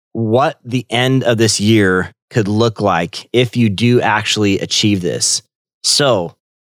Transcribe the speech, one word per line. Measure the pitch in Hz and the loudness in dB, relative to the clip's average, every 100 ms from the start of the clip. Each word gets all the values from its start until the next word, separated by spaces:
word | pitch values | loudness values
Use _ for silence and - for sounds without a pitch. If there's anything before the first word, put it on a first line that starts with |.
| _ | _
what | 113 113 120 156 - | -6 0 0 0 -4
the | 120 123 117 | -8 -8 -4
end | 117 127 131 | -2 0 2
of | 120 113 | 2 2
this | 113 - | 0 2
year | 104 113 95 92 82 - _ | 2 4 4 0 -4 -12 _
could | 123 98 | -4 -2
look | 107 117 107 | 0 0 0
like | 101 87 87 - - | 0 0 -4 -10 -4
if | 117 123 123 | 0 0 0
you | 113 | 0
do | 92 120 123 | 2 2 2
actually | 110 107 104 - 104 98 | 2 0 -2 0 0 0
achieve | 82 - 107 98 | -2 -2 0 0
this. | 85 58 - - - _ _ _ | -2 -4 -4 -4 -8 _ _ _
So, | - - 143 107 85 - _ _ | -2 0 2 0 -2 -10 _ _